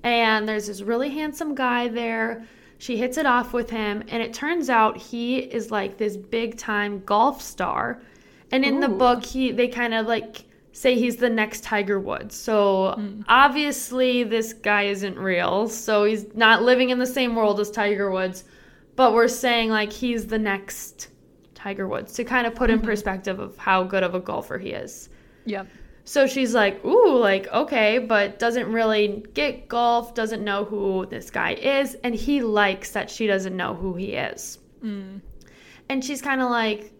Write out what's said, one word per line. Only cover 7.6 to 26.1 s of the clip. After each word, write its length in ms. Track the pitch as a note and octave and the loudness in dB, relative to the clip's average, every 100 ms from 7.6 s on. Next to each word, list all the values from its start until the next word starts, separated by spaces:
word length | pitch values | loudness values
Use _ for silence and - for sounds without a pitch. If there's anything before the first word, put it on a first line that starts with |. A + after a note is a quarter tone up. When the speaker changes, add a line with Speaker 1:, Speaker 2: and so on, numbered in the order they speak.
| F3+ - - A#3 - - - - _ | -2 0 -2 -4 -12 -20 -20 -20 _
Speaker 1:
And 120 | C4 | 2
in 160 | C#4 C4+ | 2 2
the 100 | C#4 | 2
Speaker 2:
Ooh. 80 | G3 | 4
Speaker 1:
book, 280 | B3 A#3+ - | 4 4 -2
he, 260 | C4 C4 | -2 0
they 160 | G#3+ B3 | 2 0
kind 260 | A#3+ A#3+ | 0 -2
of, 140 | A3+ A3 | -2 0
like, 380 | A3+ A3+ - - _ _ | -2 -4 -16 -20 _ _
say 240 | - C4 B3 | 0 2 4
he's 220 | B3 A3 | 2 0
the 120 | A#3+ | -2
next 360 | A3+ G#3+ - - | 0 -2 -4 -4
Tiger 340 | G#3+ G3 G3 | -2 0 -2
Woods. 340 | G3 - G#3 | -2 -8 -8
So 600 | - - G#3+ G3+ F#3+ F#3+ - | -10 -2 2 4 4 0 -2
Speaker 2:
Mm. 280 | G#3 G#3 G#3 | -8 -10 2
Speaker 1:
obviously 960 | A#3+ C#4 C4+ D4 C#4 - B3+ B3+ B3 | 6 6 4 -2 -2 -6 0 2 2
this 300 | A3+ A3+ A3+ | 2 0 -2
guy 300 | - G#3 G#3 | -4 0 2
isn't 360 | G3+ G3 G3 - | 0 -2 -6 -4
real. 480 | F#3+ F3+ F3 F#3 A3+ | -2 0 2 0 -2
So 380 | - - G#3+ G#3 | -4 0 2 2
he's 280 | A3 G#3 | 0 -6
not 300 | A3 A3 A3+ | 2 6 6
living 280 | A#3 B3+ B3+ | 6 4 4
in 60 | B3 | 2
the 80 | B3+ | 0
same 300 | B3+ B3 A3+ | 0 0 2
world 240 | G#3+ G3 | 2 2
as 100 | G#3 | -2
Tiger 400 | A3 G3+ G3+ G3+ | -2 -2 0 0
Woods, 360 | F#3 F#3 F#3 - - - _ _ - | -2 -2 -6 -18 -20 -20 _ _ 4
but 180 | B3+ | 6
we're 140 | A3 A#3 | 6 4
saying, 420 | A#3 B3+ A#3 A3+ | 2 0 2 2
like, 220 | A3 G#3+ | 0 -2
he's 360 | - B3+ A#3 G#3+ | -4 -4 -4 -2
the 120 | A3 | -2
next 680 | G#3+ G3 G3 - - - - _ _ _ _ - | 0 -2 -6 -14 -14 -16 -20 _ _ _ _ -14
Tiger 340 | G3+ G3 G3 | -10 -6 -4
Woods 240 | - G#3 | -6 -6
to 100 | - | -8
kind 240 | A#3+ B3 A#3 | 0 0 0
of 80 | A#3 | 2
put 140 | A#3+ | 4
in 80 | A#3 | 4
Speaker 2:
Mm-hmm. 100 | G#3+ | 2
Speaker 1:
perspective 520 | G#3 G#3+ F#3+ F#3+ F#3+ | -2 -2 -4 -6 -6
of 160 | G3 - | -8 -6
how 260 | - F#3+ | 0 2
good 180 | F#3 F#3+ | 2 0
of 120 | F3+ F#3 | 0 -2
a 40 | |
golfer 360 | F3+ - - G3 | -4 -8 -6 -10
he 120 | - | -8
is. 380 | - - - - - - _ - | -10 -12 -16 -20 -20 -20 _ -10
Speaker 2:
Yep. 220 | G3 F#3+ - - - | -10 -10 -18 -20 -20
Speaker 1:
So 220 | - | 0